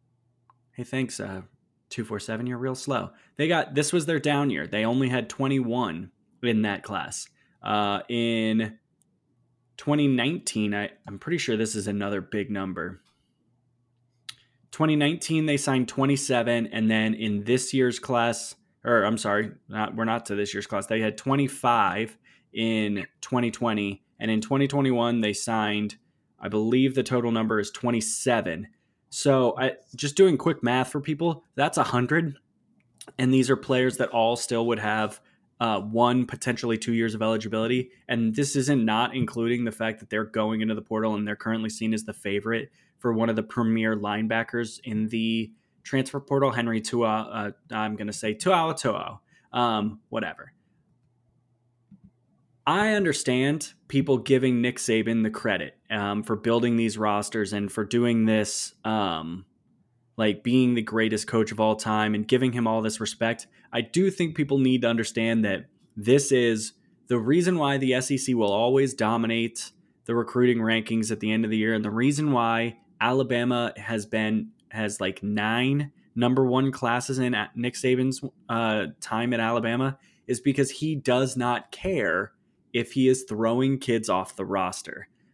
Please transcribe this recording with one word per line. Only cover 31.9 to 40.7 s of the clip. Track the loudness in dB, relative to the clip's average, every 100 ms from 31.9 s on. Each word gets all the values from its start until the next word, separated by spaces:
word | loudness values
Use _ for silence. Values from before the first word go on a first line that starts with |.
| 0 2 0 0 -6 _ _ _ _ _ -20 -14 -2
And | 4
these | 4 4
are | 2
players | 2 2 2 0
that | 0
all | 2 2 2
still | -2 0 0
would | 0
have, | 0 0 -2 -6 _ _ _ -4
uh, | -2 -2
one, | 0 2 4 4 0
potentially | -4 -4 -2 -2 -2
two | 0
years | 0 0 0
of |
eligibility. | 0 0 -2 -2 0 0 -4 _ -4
And | 0 0 0
this | 0
isn't | 0 2 2
not | 2 2 0 0
including | -2 0 0 0
the | -2
fact | -2 -4 -4
that | -4
they're | -4
going | -2 -2 0 0
into | -2